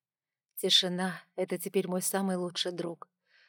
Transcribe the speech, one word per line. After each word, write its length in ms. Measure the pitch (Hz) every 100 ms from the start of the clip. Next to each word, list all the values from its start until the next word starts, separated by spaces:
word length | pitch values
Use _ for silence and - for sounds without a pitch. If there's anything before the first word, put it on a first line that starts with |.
| _ _ _ _ _ -
Тишина — 680 | 190 - 185 175 185 165 - -
это 200 | 185 180
теперь 320 | 190 190 185
мой 140 | 180
самый 340 | - 190 196 185
лучший 360 | 180 175 196
друг. 360 | 175 170 165 - _ _ _